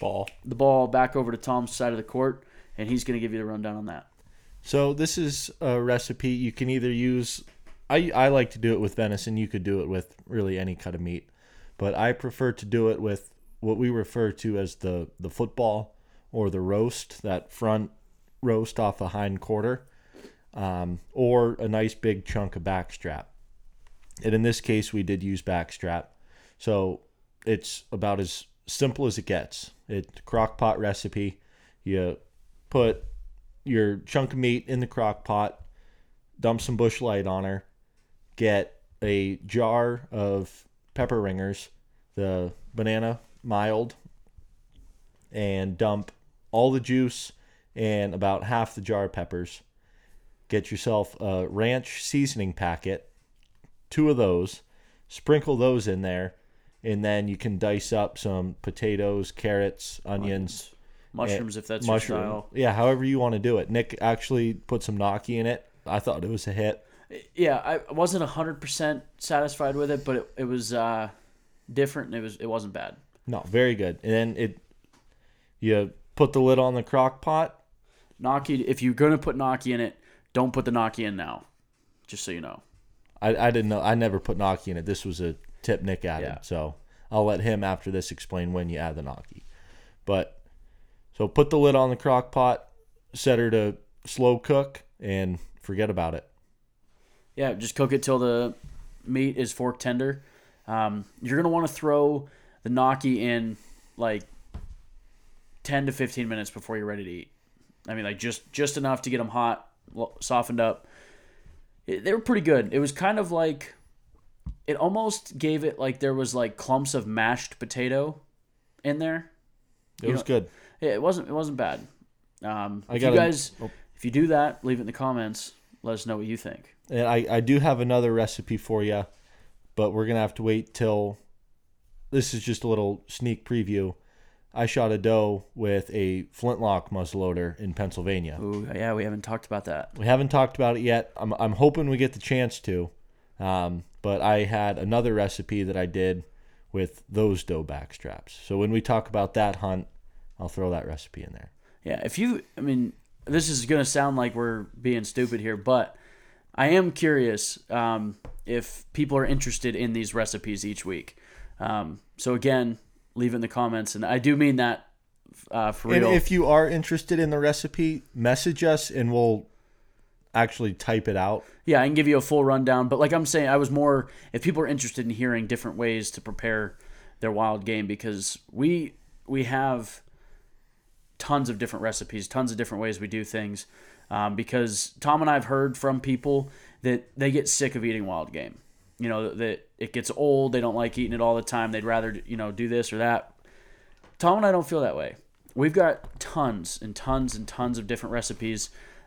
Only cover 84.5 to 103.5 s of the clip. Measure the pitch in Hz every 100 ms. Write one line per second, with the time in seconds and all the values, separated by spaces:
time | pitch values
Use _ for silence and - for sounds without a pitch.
84.5 | 92 - 85 82 95 98 85 85 78 -
85.5 | - - 101 98 92 87 80 67 - -
86.5 | 85 78 - - - - 107 107 90 110
87.5 | 107 95 92 98 95 - - - 92 87
88.5 | 90 87 80 82 80 69 - - - -
89.5 | - - - - - - 95 - - -
90.5 | - - - - _ - - 107 - 147
91.5 | 151 143 135 131 120 143 127 123 139 123
92.5 | 120 - - _ _ _ - 135 117 117
93.5 | 110 104 98 - - - - 123 120 -
94.5 | 139 139 - - _ 107 95 92 90 -
95.5 | - - 98 107 90 82 80 - _ _
96.5 | _ _ _ _ _ _ _ _ - 135
97.5 | 101 113 - 131 135 139 127 123 117 120
98.5 | - - - - - - 131 135 131 120
99.5 | - 123 120 127 123 135 139 - _ _
100.5 | _ - 110 107 104 101 - 120 139 170
101.5 | 165 160 - 151 147 147 143 143 - -
102.5 | _ 110 123 127 135 135 120 120 117 113